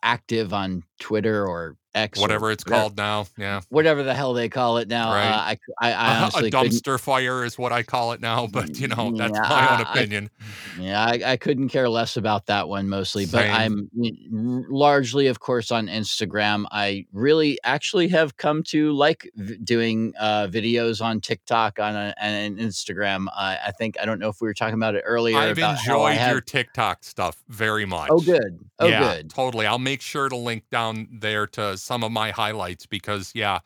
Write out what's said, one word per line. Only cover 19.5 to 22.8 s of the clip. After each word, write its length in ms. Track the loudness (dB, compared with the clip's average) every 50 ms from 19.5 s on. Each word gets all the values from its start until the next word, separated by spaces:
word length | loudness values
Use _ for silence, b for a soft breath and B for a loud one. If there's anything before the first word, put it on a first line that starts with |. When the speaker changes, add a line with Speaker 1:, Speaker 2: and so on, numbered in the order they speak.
| -10 -6
Speaker 1:
doing, 540 | -2 0 0 2 2 2 0 0 -2 -2 -4 -2
uh, 300 | 0 0 2 0 0 -2
videos 520 | -2 -2 0 0 0 2 2 0 -2 -2
on 180 | -2 -2 -2 -2
TikTok 600 | -2 -4 -6 -6 _ 0 2 2 2 2 0 -2
on 160 | -2 -2 -2
a, 180 | -2 -4 -6 -6 -4
and 380 | -4 -2 -2 -2 -4 -4 -4 -4
Instagram. 720 | -4 -4 -4 -6